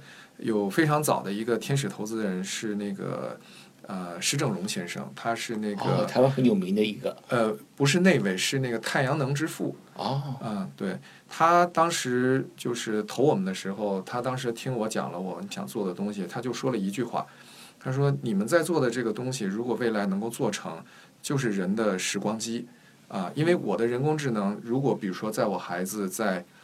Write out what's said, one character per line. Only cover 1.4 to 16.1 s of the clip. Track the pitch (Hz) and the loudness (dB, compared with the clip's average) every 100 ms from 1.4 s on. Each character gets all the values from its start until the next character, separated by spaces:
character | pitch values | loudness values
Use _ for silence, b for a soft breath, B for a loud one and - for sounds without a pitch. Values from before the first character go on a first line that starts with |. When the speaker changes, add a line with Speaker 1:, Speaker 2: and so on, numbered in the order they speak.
Speaker 1:
个 | 113 113 | 0 0
天 | - 139 | 2 0
使 | 101 | 0
投 | - 107 | -6 -6
资 | 113 | -2
人 | 101 92 | -2 -2
是 | 95 - 110 104 | -4 -4 -4 -2
那 | 104 | -4
个， | 98 92 - 60 - B B B - - | -4 -4 -4 -6 -10 B B B -20 -10
呃， | 95 90 87 | -8 -8 -4
施 | - 143 | -2 0
正 | 139 | 0
荣 | 92 98 | 0 -4
先 | 98 87 | -4 -6
生， | - 69 - | -8 -10 -6
他 | 117 | -4
是 | 117 - 107 | -4 -4 -4
那 | 107 | -2
个 | 101 | -2
Speaker 2:
哦， | - - 101 | 2 2 2
台 | 120 | 6
湾 | 135 | 6
很 | 135 123 | 6 6
有 | |
名 | 101 90 104 | 4 2 2
的 | |
一 | 110 | 2
个。 | 85 87 - - | 0 -6 -6 -2
Speaker 1:
呃， | 123 110 107 - - | 2 2 0 -8 0
不 | 143 | 4
是 | 175 | 6
那 | 185 139 | 6 6
位， | 101 92 | 2 0
是 | - 135 | 0 0
那 | 127 | 0
个 | 113 | -2
太 | - 156 | 0 0
阳 | 127 156 | 2 2
能 | 131 | 0
之 | 143 160 | 0 -2
父。 | - - - - - | -2 -6 -6 -14 -6
Speaker 2:
哦。 | 101 139 139 123 | -2 -2 -2 -6
Speaker 1:
嗯， | 113 101 95 - | -4 -4 -6 -6
对， | 98 - B B B | -6 -6 B B B
他 | - 165 175 175 | 2 6 6 6
当 | 165 170 | 4 2
时 | 170 127 123 127 131 135 - | 2 0 2 4 2 0 -6
就 | 123 | -6
是 | 120 117 107 | -4 -2 -2
投 | 107 - | -2 2
我 | 120 104 | 4 4
们 | 95 | 0
的 | |
时 | 95 95 | -4 -6
候， | 98 104 95 | -2 -2 -2
他 | 92 123 | -2 -4
当 | 131 131 | -4 -2
时 | 123 | -4
听 | 117 135 120 | -4 -4 -2
我 | 110 | -2
讲 | 107 65 | -2 -4
了 | 87 | -4
我 | 92 85 | -6 -6
们 | 101 | -8
想 | 95 101 | -8 -6
做 | 117 95 | -4 -4
的 | |
东 | 87 101 | -2 -4